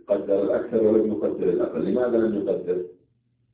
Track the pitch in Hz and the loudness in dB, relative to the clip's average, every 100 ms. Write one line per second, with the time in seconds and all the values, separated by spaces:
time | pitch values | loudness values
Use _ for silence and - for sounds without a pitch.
0 | - 101 95 98 - - - 113 107 110 | -2 -2 0 0 2 -2 0 2 4 4
1 | 107 - - - 92 87 - - 95 123 | 2 -2 -4 -2 0 0 -2 -2 -2 0
2 | 120 113 110 101 95 90 90 90 - - | 2 2 0 0 -2 -4 -2 -4 -6 -14
3 | _ _ _ _ _ | _ _ _ _ _